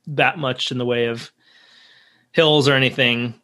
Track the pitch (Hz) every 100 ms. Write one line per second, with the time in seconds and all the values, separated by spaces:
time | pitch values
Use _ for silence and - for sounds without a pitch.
0 | - 147 131 170 139 127 - 127 120 120
1 | 117 117 - _ _ _ _ _ _ _
2 | _ _ _ - 160 151 135 135 131 -
3 | 123 120 120 117